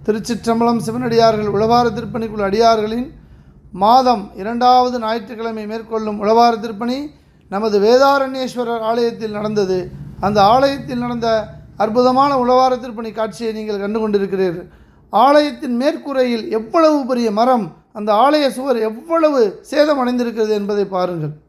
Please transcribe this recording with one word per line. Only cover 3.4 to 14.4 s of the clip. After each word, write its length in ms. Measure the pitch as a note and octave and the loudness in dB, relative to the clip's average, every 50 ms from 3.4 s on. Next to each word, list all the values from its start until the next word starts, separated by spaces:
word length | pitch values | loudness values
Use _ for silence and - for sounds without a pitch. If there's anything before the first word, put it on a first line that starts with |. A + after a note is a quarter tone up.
| _ - _ - _ - - | _ -20 _ -20 _ -16 -4
மாதம் 460 | F3 G3 G#3+ A#3+ C4 B3+ B3+ A#3+ G3+ G3 - - - | 0 4 6 6 6 6 4 0 0 -4 -12 -12 -10
இரண்டாவது 560 | F#3+ G#3+ A#3+ A#3 B3 B3 B3+ B3+ B3 B3 B3 A#3+ | -8 -6 -4 2 4 4 6 4 4 2 -2 -4
ஞாயிற்றுக்கிழமை 640 | A3 A3 A3+ A#3 G#3 G3+ B3 G#3+ A3+ A3+ A3 A3 G#3+ | -4 -4 -4 -6 -6 -10 -12 -8 -8 -8 -8 -8 -10
மேற்கொள்ளும் 540 | G#3 A3 A3+ A3 A3+ A3+ A3 A3 G#3+ G#3 G#3 | -8 -10 -10 -8 -6 -6 -4 -4 -4 -6 -2
உளவார 300 | G3 G#3 A3 A#3 A#3 A#3+ A3+ | 0 2 4 6 4 4 2
திருப்பணி 420 | G#3+ G#3 A#3 G#3+ G3 A#3+ A#3+ B3+ C#4 D4 D4+ - _ _ _ _ _ _ _ | 0 -6 -10 -8 -6 -6 -6 -6 -6 -8 -12 -14 _ _ _ _ _ _ _
நமது 260 | F#3+ G3 A3 A3 G3+ G3+ | -6 -4 -2 0 2 2
வேதாரண்யேஸ்வரர் 1040 | G3 A3 B3 B3+ C#4 C#4 C#4 C#4 C4+ C4 C4 C4 C4 B3 - A#3+ B3 A#3 A#3 A3+ A3 A3 | 4 4 6 6 6 4 4 2 0 -4 -4 -6 -6 -6 -6 -6 -4 -4 -4 -4 -2 -2
ஆலயத்தில் 460 | A#3 A#3+ A#3+ A#3 A#3 F#3+ A3+ A3 G#3 | 0 0 0 -2 -4 -6 -8 -8 -6
நடந்தது. 420 | G#3 G#3 G#3+ G#3+ G#3 G3 F#3 F#3 F#3 F3 - - - - - - - | -6 -6 -2 -2 -2 0 0 -2 -4 -4 -6 -12 -14 -16 -16 -10 -4
அந்த 180 | - G3 G#3 G#3 G3 | -2 0 2 4 4
ஆலயத்தில் 580 | G3+ A#3 C4 C#4 C#4 C#4 C#4 - - B3 A#3+ A#3+ | 6 6 4 4 2 0 -4 -8 -8 -6 -6 -4
நடந்த 240 | A#3+ A#3+ A#3 A3+ A#3 A3+ A3 G#3 - - - - - - | -6 -6 -4 -2 0 0 0 -2 -6 -14 -20 -20 -20 -4
அற்புதமான 540 | - G3+ A3 G#3+ B3 B3 B3+ B3+ B3+ C#4 C#4+ C#4 C4 | -4 -2 0 2 2 2 4 4 4 2 2 2 0
உளவார 400 | B3 A#3+ B3+ B3+ C4 C4 B3+ B3 | 2 4 4 4 4 2 0 -2
திருப்பணி 320 | A#3+ B3+ G#3+ A3 A#3 A3+ | -6 -12 -10 -10 -10 -10
காட்சியை 380 | G3+ A3 A3 A3 - - A#3 A3+ | -6 -4 -6 -6 -6 -6 -6 -6
நீங்கள் 300 | A3 A3 G#3+ G#3+ G#3 G3 | -6 -6 -6 -6 -6 -4
கண்டு 180 | G3 G3+ G#3+ A3+ | -4 -4 -4 -2
கொண்டிருக்கிறீர்கள். 680 | A3 G#3+ G#3 G3+ G3 F#3+ G3+ F#3+ | -2 0 0 0 0 0 0 0